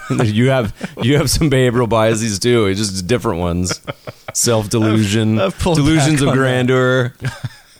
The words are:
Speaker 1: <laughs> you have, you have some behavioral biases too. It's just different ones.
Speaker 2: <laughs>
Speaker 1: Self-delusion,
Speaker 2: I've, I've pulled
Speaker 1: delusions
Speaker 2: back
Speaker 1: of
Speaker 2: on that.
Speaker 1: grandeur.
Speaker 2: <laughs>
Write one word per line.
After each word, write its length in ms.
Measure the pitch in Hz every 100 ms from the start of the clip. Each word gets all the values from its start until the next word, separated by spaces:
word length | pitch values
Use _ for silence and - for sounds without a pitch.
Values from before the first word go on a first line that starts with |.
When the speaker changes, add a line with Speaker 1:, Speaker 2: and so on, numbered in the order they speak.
| -
Speaker 1:
<laughs> 140 | 127
you 260 | 120 107 127
have, 240 | 131 107 - - -
you 160 | 110 143
have 120 | 143
some 200 | - 160
behavioral 380 | 131 127 120 117
biases 500 | 113 110 113 113 98
too. 260 | 120 120 101
It's 120 | 95
just 280 | 107 95 87
different 320 | 120 110 85
ones. 420 | 87 87 90 - - - -
Speaker 2:
<laughs> 260 | - -
Speaker 1:
Self-delusion, 1080 | - - 113 104 117 110 107 104 107 110 110
Speaker 2:
I've, 80 | 107
I've 60 | -
pulled 160 | 185 156
Speaker 1:
delusions 440 | 143 160 143 151
Speaker 2:
back 0 |
Speaker 1:
of 60 | 139
Speaker 2:
on 60 | 135
that. 60 |
Speaker 1:
grandeur. 720 | 131 127 123 131 127 131 120 -
Speaker 2:
<laughs> 60 | 135 - - - _ _